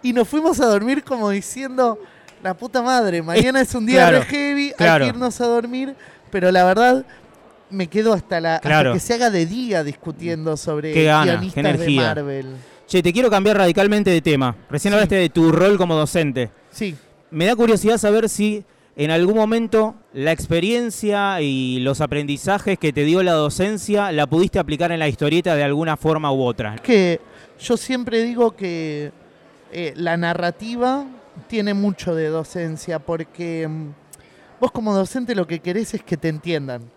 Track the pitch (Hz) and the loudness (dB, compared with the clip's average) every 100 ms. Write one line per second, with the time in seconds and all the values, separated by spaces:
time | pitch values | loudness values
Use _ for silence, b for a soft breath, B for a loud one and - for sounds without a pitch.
0 | 247 240 220 302 320 - 247 202 226 262 | 0 0 2 2 0 2 2 2 2 -2
1 | - 254 208 202 - 254 269 254 247 214 | -2 -4 -2 -2 -6 -10 -8 0 0 0
2 | 196 B B - 185 185 240 254 240 254 | -12 B B -10 -8 -8 -4 -2 2 2
3 | 208 170 160 180 240 262 254 247 220 262 | 2 -2 0 2 4 2 0 -2 2 6
4 | 262 262 247 285 285 285 285 - - 156 | 6 6 2 -4 -2 -2 -4 2 4 4
5 | 127 233 247 - 240 233 233 254 269 269 | 2 0 -6 -2 0 0 -2 -6 -8 -10
6 | B B - 196 180 185 180 190 247 262 | B B -8 0 4 6 4 6 4 4
7 | - B - - - - _ 190 170 196 | -2 B -20 -20 -20 -20 _ -8 -4 0
8 | 220 196 - 175 165 160 151 151 135 165 | 2 0 -2 -4 -2 -2 2 2 4 0
9 | - 233 240 190 165 226 247 185 147 139 | -2 0 2 2 -2 -4 -2 -2 -2 -8
10 | - - 170 165 160 151 - 151 156 156 | -12 -10 -8 -6 -6 -6 -6 -6 -2 2
11 | 156 151 151 170 185 143 147 - 165 139 | 4 4 2 0 -4 -2 -2 0 0 0
12 | 123 127 143 135 131 131 B B - 185 | 0 -2 -6 -8 -10 -14 B B -2 0
13 | 175 180 247 196 202 208 180 170 202 208 | 0 2 2 4 4 4 4 4 2 4
14 | 196 170 160 143 127 110 - 143 202 208 | 4 2 2 2 0 -4 -8 -4 2 2
15 | 190 190 170 170 165 160 190 202 180 156 | 2 2 2 4 4 6 4 4 2 0
16 | 151 175 151 127 117 _ _ - 208 147 | 0 0 -2 -2 -6 _ _ -10 -8 -8
17 | _ _ _ 156 180 233 233 208 208 226 | _ _ _ -2 0 2 4 4 2 2
18 | 208 214 220 - 214 208 - b b - | 2 2 0 0 -2 -2 -10 b b -6
19 | 151 165 180 220 214 226 226 220 220 - | 0 2 2 2 2 0 2 2 0 -4
20 | _ 135 147 165 - 170 190 240 240 - | _ -6 -2 -2 0 0 2 0 -2 -4
21 | 208 202 196 185 147 131 127 127 127 139 | -2 0 -2 -2 -2 -2 -2 -2 -2 -2
22 | 147 143 143 139 - 202 208 185 160 139 | -2 -2 -4 -6 -2 -2 -2 -2 -2 0
23 | 147 180 180 160 147 - 190 214 - 208 | 0 2 2 2 0 0 -2 -2 -2 -2
24 | 202 151 143 156 196 196 147 151 170 170 | 0 0 0 2 2 0 -2 -2 -2 0
25 | 151 117 143 165 175 151 143 143 160 151 | -2 0 0 0 2 0 0 0 -2 -2
26 | 160 156 151 135 123 117 107 110 - 220 | 0 0 0 0 0 -2 -8 -6 2 4
27 | 180 165 B B B - - 233 - 254 | 4 0 B B B -18 -4 -4 -2 -6
28 | 233 226 233 233 226 175 190 170 160 147 | -2 -2 -2 0 0 0 -8 -6 -6 -8
29 | 147 - - _ _ _ - - 160 127 | -10 -14 -20 _ _ _ -16 -10 -8 -4
30 | 170 170 170 170 175 170 220 240 247 269 | -2 -2 -2 -2 -4 -6 -10 -2 -2 -2
31 | 269 254 - - - 226 208 202 202 185 | -6 -16 -20 -20 -6 -4 -2 0 -2 -2
32 | - 165 156 160 151 180 165 160 - 160 | -4 -2 -2 -4 -6 -8 -8 -8 -8 -8
33 | 151 165 160 - 170 165 160 156 151 147 | -6 -8 -8 -10 -8 -6 -6 -8 -12 -16
34 | _ B B B B B 247 - 214 196 | _ B B B B B -2 -2 0 0
35 | 190 262 240 214 165 165 175 185 226 220 | 0 -4 -4 -4 -4 -4 -4 -4 -4 -8
36 | - 160 165 156 170 160 139 120 117 | -6 -4 -4 -4 -4 -6 -6 -10 -14